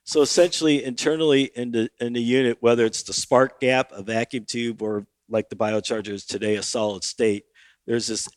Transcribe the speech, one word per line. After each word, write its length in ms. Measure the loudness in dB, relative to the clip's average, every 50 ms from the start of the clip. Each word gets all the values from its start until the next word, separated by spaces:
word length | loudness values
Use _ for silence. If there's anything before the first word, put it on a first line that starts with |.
| _
So 180 | -2 2 4 4
essentially, 600 | 4 6 4 4 4 2 0 0 2 2 2 0
internally 680 | -4 -6 -2 -2 0 0 0 2 4 4 4 2 0 -2
in 180 | -8 -6 -4 0
the, 180 | 0 0 -2 _ -6
in 140 | -6 -4 -2
the 80 | -2 0
unit, 340 | 2 2 2 2 2 0 2
whether 260 | 4 4 4 4 4
it's 160 | 2 0 -2 -8
the 100 | -6 -6
spark 480 | -6 -2 2 4 4 4 4 0 -2
gap, 320 | 0 0 2 2 0 -2 -6
a 100 | -12 -8
vacuum 440 | -4 -2 -2 -2 -4 -6 -8 -8
tube, 340 | -6 -6 -4 -4 -4 -4 -6
or 260 | -6 -4 -4 -4 -6 -10 _ _ _ -4
like 220 | -2 -2 -2 -2
the 60 | -4
biocharger 520 | -4 -2 0 0 -2 -2 -2 -4 -6 -6 -8
is 160 | -10 -10 -10
today, 320 | -8 -8 -4 -2 -2 -2
a 60 | -2 -2
solid 420 | -4 -4 -2 -2 -2 -4 -4 -6
state, 400 | -8 -4 0 0 0 0 -2 -6 _ _ _ _ _ _ _ _
there's 220 | -4 -4 -2 -2
this 220 | -2 -6 -6 -6 -4 2